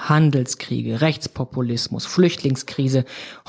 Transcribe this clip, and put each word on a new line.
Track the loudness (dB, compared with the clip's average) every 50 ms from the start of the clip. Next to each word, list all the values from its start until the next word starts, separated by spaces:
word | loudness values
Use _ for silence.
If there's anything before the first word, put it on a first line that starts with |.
| -2 2
Handelskriege, | 4 4 6 4 4 2 0 -2 -4 -8 -8 -6 -4 -4 -2 -2 -2 0 2
Rechtspopulismus, | 0 0 -2 -6 -8 -6 -6 -6 -6 -4 -4 -2 -2 -2 -4 -4 -6 -6 -8 -8
Flüchtlingskrise, | -2 2 4 4 4 4 2 0 -2 -2 -2 -4 -6 -4 -2 0 2 2 2 0 0 -6 -14 -16 -16 -18 -16 -2